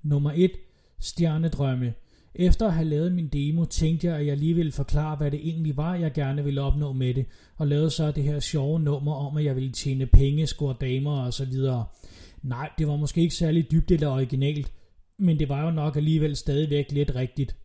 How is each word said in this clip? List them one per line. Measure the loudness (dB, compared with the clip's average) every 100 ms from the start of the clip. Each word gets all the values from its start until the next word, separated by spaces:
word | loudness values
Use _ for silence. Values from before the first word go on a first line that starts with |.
Nummer | 0 0 0 2
et. | 2 2 -16 _ _ -8
Stjernedrømme. | -8 0 0 2 -2 0 -2 0 -4 -6 -16 _ _ 0
Efter | 4 4 4
at |
have | 0 0
lavet | 0 0
min | -2 -2
demo, | -2 0 0 0
tænkte | 0 0 2 -2
jeg, | -2
at | -2
jeg | 0
lige | 0
ville | 0 0
forklare, | -4 0 0 0 -2
hvad | -2
det | -2 -4
egentlig | -4 -2 -2
var, | -2 -2
jeg | -2
gerne | -2 -2 -2
ville | -2 -2
opnå | 0 0 0
med | -2 0
det, | 0 -4 -10 -20 -4
og | 0
lavede | 2 0
så | 0 -2
det | 0
her | -2 -2
sjove | -2 -2 0 0
nummer | 0 -2 -4
om, | -4 -4 -2
at | -2
jeg | -2
ville | -4
tjene | -4 -4 -2 8
penge, | 10 10 2 -2
score | -2 -4 -4
damer | -4 -2 -2
og | -2 -4
så | -6 -6
videre. | -2 -2 -2 -6 -12 -20 -20 -20 -12
Nej, | -8 -6 -6 -2
det | -2
var | 0
måske | -2 2
ikke | 0 2
særlig | 2 2 2
dybt | 2 2
eller | 2 2
originalt, | 0 -2 0 0 -2 -6 -10 -20 -20 _ 0
men | 2 2
det | 0
var | 0 -2
jo |
nok | 0 -2 0
alligevel | 2 2 2 -2
stadigvæk | -2 0 0 -2 -2
lidt | -2 -2 -2
rigtigt. | -4 -4 -4 -6